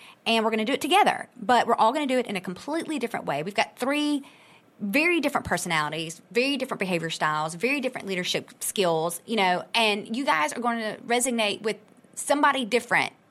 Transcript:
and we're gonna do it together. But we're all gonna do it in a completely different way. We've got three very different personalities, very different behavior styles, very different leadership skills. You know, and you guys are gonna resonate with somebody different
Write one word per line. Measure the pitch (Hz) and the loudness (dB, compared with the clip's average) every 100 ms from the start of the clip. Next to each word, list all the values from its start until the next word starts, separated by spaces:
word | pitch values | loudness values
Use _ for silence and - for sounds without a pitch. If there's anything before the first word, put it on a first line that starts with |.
| - - - | -20 -10 -2
and | 226 | 0
we're | 220 | 2
gonna | 220 | 0
do | 214 | 0
it | 285 | -2
together. | 302 370 392 - - - | 2 4 4 2 -6 -8
But | 196 240 196 | 2 4 4
we're | - | 4
all | 220 | 4
gonna | 294 285 | 2 0
do | 254 | 0
it | 240 | -2
in | 190 | -6
a | |
completely | 185 180 - 330 - 285 | -6 -10 -6 -6 -4 -4
different | 226 - 170 | -4 -6 -4
way. | 143 | -4
We've | 170 | -2
got | 202 - - | -2 -2 -2
three | 247 294 294 285 - - - - _ _ | -4 0 0 -2 -4 -18 -20 -20 _ _
very | 208 269 330 339 | -2 2 2 2
different | 277 - - | 0 -2 -2
personalities, | 175 180 160 151 156 165 - - | -2 0 0 0 -4 -8 -10 -4
very | 208 269 277 | 0 0 0
different | 262 - | -4 -4
behavior | 190 175 165 | -2 -2 -2
styles, | - 160 151 160 | -2 0 0 -2
very | 170 240 285 | -2 -2 0
different | 254 - 196 | -2 -6 -4
leadership | 185 175 165 - - | -4 -2 -4 -4 -8
skills. | - - 175 165 170 170 - | -6 0 2 2 0 -4 -4
You | 220 | 2
know, | 185 180 - 233 | 2 2 0 2
and | 220 208 - 226 | 2 0 -4 -4
you | |
guys | 285 156 302 | 0 2 0
are | 254 | -2
gonna | 240 233 214 - - | -4 -4 -6 -8 -2
resonate | 240 254 233 214 - | 0 0 0 0 0
with | 220 208 - _ _ - | -4 -6 -10 _ _ -12
somebody | - 285 294 269 | 0 4 4 4
different | 220 240 240 170 123 - _ | 0 0 2 2 0 -4 _